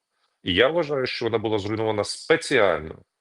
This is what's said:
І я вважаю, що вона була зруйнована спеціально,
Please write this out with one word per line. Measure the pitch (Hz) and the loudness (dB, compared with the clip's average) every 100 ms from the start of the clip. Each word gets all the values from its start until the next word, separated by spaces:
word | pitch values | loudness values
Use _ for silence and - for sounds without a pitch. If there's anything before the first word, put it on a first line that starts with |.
| _ _ _ _ | _ _ _ _
І | - | -2
я | 87 131 | 2 2
вважаю, | 165 147 143 127 | 2 -2 -2 -4
що | - 117 | -4 -2
вона | 110 | -2
була | 107 107 | 0 -2
зруйнована | 101 107 110 104 | -2 -2 -2 -2
спеціально, | 98 - - 160 - 135 98 78 78 - _ _ | -4 -6 0 0 2 4 4 2 -4 -14 _ _